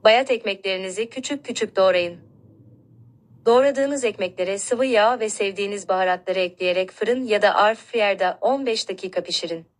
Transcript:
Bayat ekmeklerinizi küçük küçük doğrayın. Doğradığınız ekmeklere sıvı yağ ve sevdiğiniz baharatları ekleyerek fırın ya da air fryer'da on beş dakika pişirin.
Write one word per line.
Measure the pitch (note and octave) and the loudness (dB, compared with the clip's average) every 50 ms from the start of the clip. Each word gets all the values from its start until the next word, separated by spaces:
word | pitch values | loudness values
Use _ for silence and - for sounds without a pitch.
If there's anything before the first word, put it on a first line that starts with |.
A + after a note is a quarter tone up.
| - | 6
Bayat | G#3+ A3 B3 C4+ C4 | 6 4 4 2 0
ekmeklerinizi | B3+ A3+ - G3 G3 G3 - G3 F#3+ F#3 F#3+ F#3+ F#3 G3+ A3+ A#3 | -2 -2 -2 -6 -8 -4 -4 -4 -4 -4 -6 -8 -6 -6 -8 -6
küçük | - C4 B3+ - C#4+ C#4 - | -8 -12 -8 -8 -8 -8 -8
küçük | - A#3 - A3 G#3 _ | -10 -6 -6 -6 -4 _
doğrayın. | G3 F#3+ F#3+ F3+ F3+ F3 F3 F3 - - - _ - _ - - _ - - - _ _ _ - _ - - _ _ _ _ - - _ | 2 4 4 4 2 0 -2 -6 -12 -20 -20 _ -20 _ -20 -20 _ -20 -20 -20 _ _ _ -20 _ -20 -20 _ _ _ _ -20 -2 _
Doğradığınız | A3+ A#3 B3 C4+ C#4+ C4+ C4+ C#4 C#4 C#4+ C#4 B3 | 4 6 6 6 4 2 2 0 0 -2 -2 -2
ekmeklere | A3+ G3+ - G3 F3+ - - F3+ F#3 G3 | -4 -2 -2 -6 -6 -4 -4 -4 -2 -2
sıvı | G3 - - B3 A#3 C4 | -4 -2 -4 0 0 0
yağ | C4 A#3+ G#3 G#3 A3+ B3+ B3 | 2 4 4 4 4 2 0
ve | A3+ A3 | -4 -6
sevdiğiniz | - - G#3 G3 G3 G3 G3+ G3+ G3+ G3+ F#3 - | -4 -4 -4 -4 -2 -4 -6 -6 -6 -8 -4 -2
baharatları | F#3+ F#3 F#3+ F#3 F#3 F3+ - F#3 F#3 F#3+ | 0 0 2 0 0 -2 -4 -4 -2 -2
ekleyerek | F#3 F3 F3+ _ F#3 F3+ F3 F#3 F#3 F#3 | -2 -4 -4 _ -2 0 0 0 -2 -4
fırın | - - G#3+ G#3 B3 C4 C4 | -4 -4 -2 -2 0 -2 0
ya | A3+ G#3 G3+ | 0 0 2
da | G#3 G3 - | 4 4 4
air | - G3+ G#3+ A3+ | 4 4 4 2
fryer'da | - - - - A#3 G#3 G3+ F#3+ F#3+ F#3+ F3+ F3+ - | -2 -8 -6 -2 0 0 0 2 0 0 -2 -2 0
on | - A3+ C4 C#4 C#4 | 0 0 0 0 -2
beş | A#3+ A3+ A3 - - | -2 -2 -4 -4 -8
dakika | F#3+ F#3 - F#3 - F3+ E3+ | -8 -8 -8 -6 -6 -6 -6
pişirin. | - - - - E3 E3+ E3 E3 _ _ | -4 -6 -6 -4 -6 -8 -8 -10 _ _